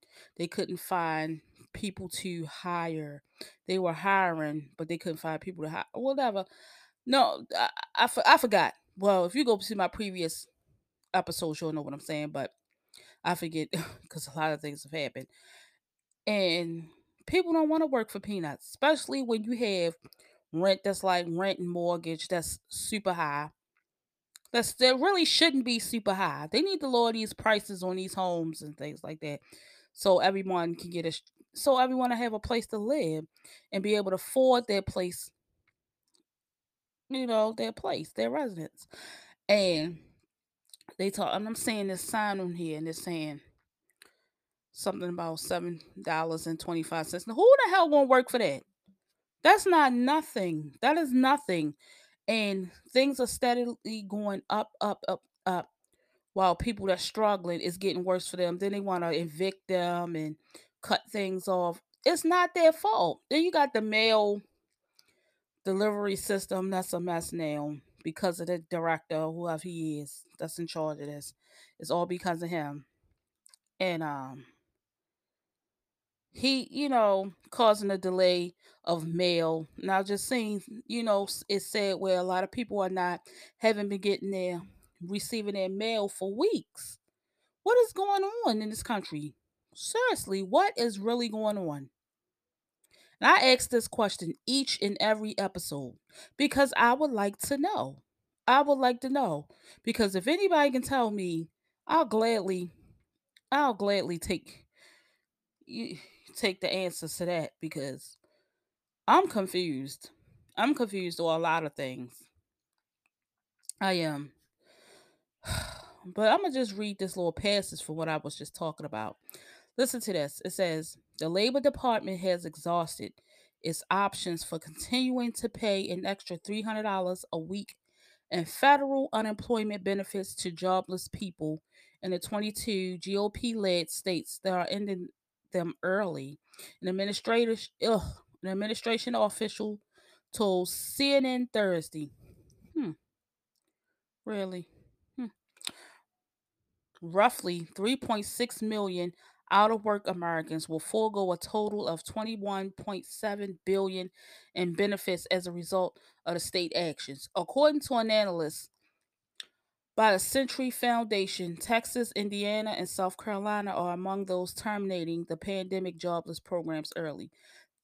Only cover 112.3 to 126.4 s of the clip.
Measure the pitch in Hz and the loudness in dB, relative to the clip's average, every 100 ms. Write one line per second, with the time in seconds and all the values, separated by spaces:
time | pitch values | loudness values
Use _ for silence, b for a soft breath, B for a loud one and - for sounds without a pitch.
112.3 | _ _ _ _ _ _ _ _ _ _ | _ _ _ _ _ _ _ _ _ _
113.3 | _ _ _ - - 196 180 156 143 143 | _ _ _ -14 -2 0 2 0 -4 -8
114.3 | _ _ _ b b b b b b b | _ _ _ b b b b b b b
115.3 | _ - B B B B B 180 185 214 | _ -8 B B B B B -10 2 6
116.3 | 330 381 262 233 196 214 196 190 185 170 | 6 4 0 -2 -2 -6 -4 -6 -2 -2
117.3 | - 208 202 190 156 - 156 160 156 139 | 0 2 2 0 -8 -8 -6 -2 -4 -6
118.3 | - 147 - 165 - 151 107 110 - - | -12 -14 -8 -8 -8 -8 -6 -8 -10 -20
119.3 | B B B B - 254 247 220 175 143 | B B B B -2 0 -2 -4 -2 -2
120.3 | - 185 185 180 160 160 - _ - 160 | -6 -6 -2 0 -2 -6 -14 _ -6 -2
121.3 | 180 233 269 277 269 254 226 196 185 185 | 2 2 4 2 2 0 0 -2 -4 0
122.3 | 175 170 156 170 175 165 - - - b | -2 -4 -8 -2 -2 -2 -6 -14 -16 b
123.3 | b b _ - 160 - 190 202 - 185 | b b _ -8 -6 0 2 2 -2 -6
124.3 | 165 - 165 - 160 - 247 254 254 240 | -6 -6 -10 -10 -14 -4 0 0 0 -2
125.3 | - 226 - 220 196 196 180 190 196 - | -4 -6 -2 0 0 -2 -4 -4 -6 -8
126.3 | 175 | -10